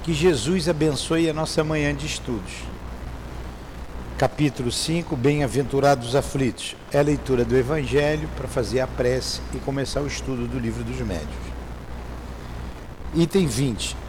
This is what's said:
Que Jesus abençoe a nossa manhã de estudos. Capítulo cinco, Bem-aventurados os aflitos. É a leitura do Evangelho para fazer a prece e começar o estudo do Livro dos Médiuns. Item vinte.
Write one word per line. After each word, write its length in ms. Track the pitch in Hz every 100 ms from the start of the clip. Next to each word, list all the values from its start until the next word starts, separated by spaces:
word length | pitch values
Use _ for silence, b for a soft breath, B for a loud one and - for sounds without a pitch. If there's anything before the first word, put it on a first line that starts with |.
Que 80 | -
Jesus 560 | 156 175 147 113 185 156
abençoe 600 | 156 156 135 - 160 165
a 40 |
nossa 300 | 151 160 -
manhã 300 | 156 156 147
de 140 | 139 147
estudos. 440 | - - 117 90 - - - - - - - - - - - - - - - - -
Capítulo 540 | 131 - 151 - 120
cinco, 440 | 117 - 165 165 143
Bem-aventurados 920 | 127 147 139 110 123 135 139 139 117
os 60 | 135
aflitos. 600 | - 139 131 - - - -
É 60 | 143
a 60 |
leitura 420 | 147 143 - 127 120
do 100 | 127
Evangelho 720 | 123 156 131 131 147 156 151 -
para 120 | 127
fazer 320 | - 107 120
a 80 | 127
prece 540 | - 123 127 - - -
e 60 | 135
começar 420 | - 139 127 -
o 60 | 143
estudo 400 | - 135 127 120
do 100 | 127
Livro 260 | 113 113
dos 140 | 117 123
Médiuns. 300 | 113 87 76 - - - - - - - - - - - - - - - - - -
Item 320 | 156 170 196 170
vinte. 500 | 110 139 98 - -